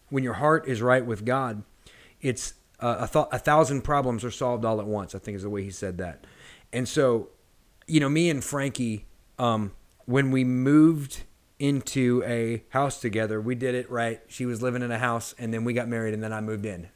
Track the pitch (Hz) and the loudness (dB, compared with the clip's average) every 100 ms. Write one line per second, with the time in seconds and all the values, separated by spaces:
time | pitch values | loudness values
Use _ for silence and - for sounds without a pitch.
0 | _ 139 127 101 147 156 135 117 120 127 | _ -2 -2 0 2 2 2 0 4 4
1 | 120 107 110 131 127 107 - _ - - | 2 -2 0 0 -2 -6 -12 _ -20 -20
2 | - _ 139 120 - - _ - 120 107 | -20 _ -4 -2 -6 -12 _ -4 -2 -2
3 | 113 151 147 123 - 151 160 139 135 143 | 2 2 2 0 4 6 4 2 0 0
4 | 131 117 120 - 127 120 113 107 104 104 | 2 -2 -4 -2 -2 0 0 0 -2 -4
5 | 92 95 - 101 101 101 98 92 98 90 | -4 -10 -10 -8 -6 -6 -6 -6 -6 -6
6 | 90 71 - - - - - 120 127 - | -8 -10 -20 -20 -20 -20 -8 -6 -2 2
7 | 135 117 - - _ _ _ _ - 156 | 4 4 -2 -14 _ _ _ _ 0 2
8 | 139 151 170 143 - 143 139 - 120 104 | 4 2 2 0 -4 -4 -4 -4 -4 -4
9 | - - _ - 120 110 101 - _ _ | -10 -20 _ -2 0 0 -2 -8 _ _
10 | - 131 135 131 127 127 131 151 156 156 | 0 2 2 2 2 2 6 8 8 4
11 | 139 - - _ _ - 143 139 - 139 | -4 -10 -14 _ _ -2 0 0 0 2
12 | 123 123 120 117 113 117 - 131 139 - | 2 2 0 -2 -2 -4 -2 0 0 -2
13 | 120 110 110 110 110 123 127 127 123 120 | -2 0 0 -2 -2 -2 -2 -2 -4 -2
14 | 117 110 - - 123 113 127 123 120 113 | -2 -4 -12 -6 -4 -2 -2 -2 -2 -2
15 | 123 117 - - 120 113 120 120 117 117 | -2 -2 -6 -8 -6 -2 0 -2 -2 -2
16 | 110 107 110 110 107 107 104 90 87 | -2 -4 -4 -6 -6 -6 -6 -8 -14